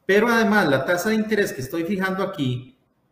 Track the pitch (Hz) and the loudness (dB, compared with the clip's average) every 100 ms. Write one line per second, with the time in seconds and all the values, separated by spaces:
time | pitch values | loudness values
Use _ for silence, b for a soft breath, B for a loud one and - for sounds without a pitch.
0 | - 202 233 226 208 208 165 135 - 180 | 0 2 4 2 4 4 4 2 0 -2
1 | 214 220 214 208 196 - 131 170 165 196 | 0 -2 0 0 -2 -4 -8 -6 -4 -4
2 | 190 185 185 - 127 123 - _ _ _ | -2 -4 -6 -4 -4 -4 -8 _ _ _
3 | _ | _